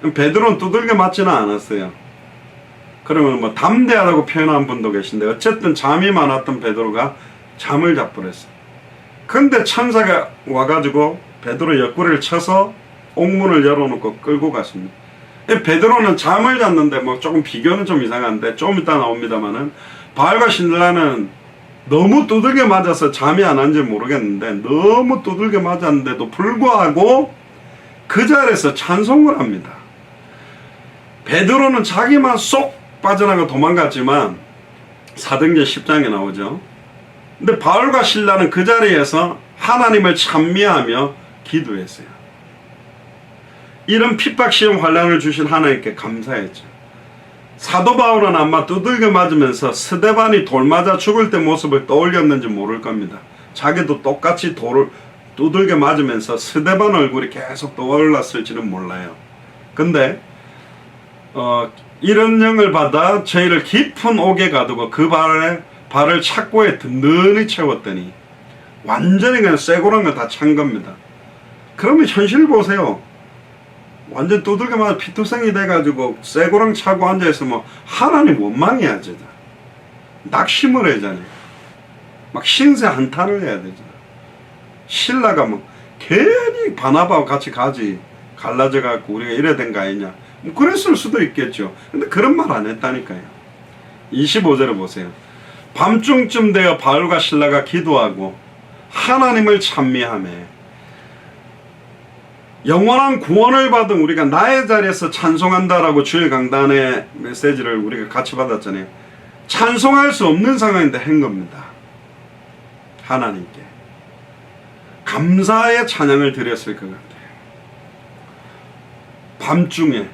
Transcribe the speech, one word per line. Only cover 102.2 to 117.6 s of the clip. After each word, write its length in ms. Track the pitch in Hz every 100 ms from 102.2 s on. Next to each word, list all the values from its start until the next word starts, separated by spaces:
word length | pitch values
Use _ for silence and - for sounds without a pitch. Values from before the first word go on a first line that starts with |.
| - - - - -
영원한 520 | 165 208 247 269 240
구원을 520 | 147 180 240 262 269
받은 280 | 240 208 202
우리가 240 | 151 160 143
나의 420 | 151 226 262 220
자리에서 420 | 220 196 185 170
찬송한다라고 920 | - 170 160 180 185 185 175 165 147
주일 260 | 139 165 160
강단의 800 | 131 127 139 139 139 131 127 -
메시지를 640 | - 120 123 143 135 120 110
우리가 320 | 107 117 107
같이 260 | 123 - 127
받았잖아요. 500 | 127 107 107 95 95 - - - - - -
찬송할 680 | - 226 240 254 277 285
수 140 | 285 196
없는 320 | 160 226 262
상황인데 400 | 214 190 156 123
한 220 | 147 156
겁니다. 440 | 135 98 90 76 67 - - - - - - - - - - - - -
하나님께 580 | - 160 117 95 87 - - - - - - - - - - - - - - - -
감사의 800 | - 165 185 190 220 233 233 233
찬양을 460 | - 143 139 143
드렸을 420 | 131 120 113 - 101
것 60 | 95
같아요. 140 | 95 - - - - - -